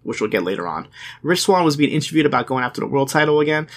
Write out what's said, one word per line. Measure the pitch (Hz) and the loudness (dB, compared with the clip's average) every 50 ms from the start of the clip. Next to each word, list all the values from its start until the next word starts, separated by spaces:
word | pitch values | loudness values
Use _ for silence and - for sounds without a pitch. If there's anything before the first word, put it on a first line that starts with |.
which | - - - - | -8 -8 -4 -2
we'll | 110 107 | -2 0
get | 110 98 87 | 0 0 0
later | 92 98 85 87 | -2 -2 -4 -4
on. | 87 78 80 - - - - - - - - | -6 -6 -8 -10 -12 -16 -18 -18 -18 -14 -6
Rich | - 151 180 - | -2 0 0 2
Swann | - 202 190 180 170 | 2 4 4 4 4
was | 156 143 | 2 2
being | 147 143 - | 2 0 0
interviewed | 147 156 - - 160 160 147 | 0 0 -2 0 2 2 2
about | 139 135 123 120 | 2 2 0 0
going | - 131 127 123 | -2 -2 -2 -2
after | 123 - - | -4 -4 -6
the | - | -4
world | - 135 139 135 135 | -2 0 0 0 0
title | - 151 151 151 151 151 | 2 2 2 4 4 2
again, | 147 156 151 156 156 - - | 2 2 0 -2 -2 -6 -12